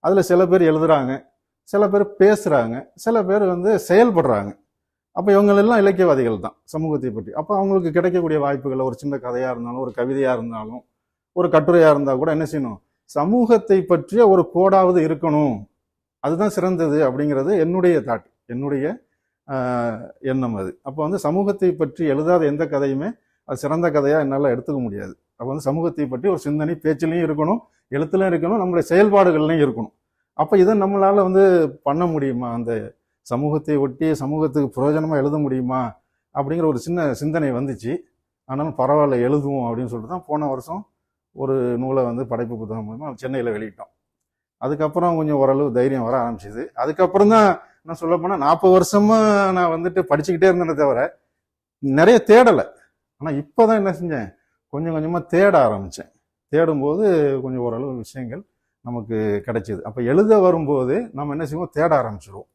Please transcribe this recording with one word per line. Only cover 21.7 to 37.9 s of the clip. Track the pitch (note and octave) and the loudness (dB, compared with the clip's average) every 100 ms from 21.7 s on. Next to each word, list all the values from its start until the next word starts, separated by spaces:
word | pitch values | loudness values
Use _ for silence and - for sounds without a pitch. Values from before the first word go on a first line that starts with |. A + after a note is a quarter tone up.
பற்றி | D#3 D#3 - D#3+ | 0 -4 -2 -2
எழுதாத | C3+ D#3 F3 D3+ | 0 2 2 2
எந்த | D3 D#3+ | 0 -2
கதையுமே | C#3+ C#3 C3+ F3 B3 _ _ - | -2 -2 -2 -6 -10 _ _ -12
அது | C3+ | -8
சிறந்த | C#3+ D#3+ E3+ | -4 -2 0
கதையா | D3 C#3 D#3 | 0 2 0
என்னால | C#3 C#3 C#3+ A#2+ | 0 0 0 -2
எடுத்துக்க | B2 C#3 | -4 -6
முடியாது. | A#2+ G2+ F#2+ - _ | -6 -8 -12 -16 _
அப்ப | _ A#2+ | _ -10
வந்து | D3 C3+ | -6 -4
சமூகத்தை | D3+ E3 E3 C#3+ | -2 -4 -4 -6
பற்றி | B2+ F#3+ | -2 -2
ஒரு | E3+ | -2
சிந்தனை | D3 D3+ D3+ E3+ | -4 -4 -4 -4
பேச்சிலையும் | D#3 D3 E3 E3+ D#3+ | -2 -2 -2 -2 -2
இருக்கணும், | D3+ D#3 A#3 _ _ _ | -2 -2 -2 _ _ _
எழுத்துலையும் | C#3 D#3 F#3+ F#3+ | -6 -2 0 0
இருக்கணும், | E3+ E3 G#3+ | 0 -2 -2
நம்முடைய | F#3 E3+ D#3+ | 0 -2 0
செயல்பாடுகள்லையும் | E3+ G#3 G3+ F#3 D#3 D#3 E3 | 4 4 6 4 2 0 2
இருக்கணும். | C#3+ A#2 A2 _ _ _ _ | 0 -2 -10 _ _ _ _
அப்ப | - D3+ G3+ | -6 0 4
இதை | F#3 G#3+ | 4 4
நம்மளால | G3 G3+ F#3+ G3+ | 0 2 2 4
வந்து | F#3 F#3 G3 F3+ D#3 C3+ | 4 4 6 4 2 -2
பண்ண | - D3 F3 | -4 0 0
முடியுமா, | D#3 C#3 B2 B2 | -2 -2 -4 -6
அந்த | A#2 A#2 A2+ G#2 _ _ _ - | -6 -4 -6 -8 _ _ _ -8
சமூகத்தை | B2 D3 D3+ D3+ D3 | -4 -2 -2 -2 -2
ஒட்டி | C3+ B2 D#3+ D3+ | -2 -2 -2 -2
சமூகத்துக்கு | C3+ D#3 D#3 C#3+ C#3 - | -4 -2 -2 -2 -2 -2
பிரயோஜனமா | C#3 D3+ D#3 D3+ | -2 0 -2 -2
எழுத | C#3 D3+ | 0 -2
முடியுமா | C#3+ C3 B2 B2+ B2 - _ _ _ C#3 | -2 -2 -4 -4 -6 -10 _ _ _ -8
அப்படிங்கிற | C#3 E3 D#3+ | -4 -2 -2
ஒரு | B2+ | -2
சின்ன | - F3 D3+ | -4 -4 -2
சிந்தனை | A#2 D3 D#3+ C#3+ | -2 -4 -2 -2
வந்துச்சு. | B2 C#3 A2 A2+ | -4 -6 -6 -8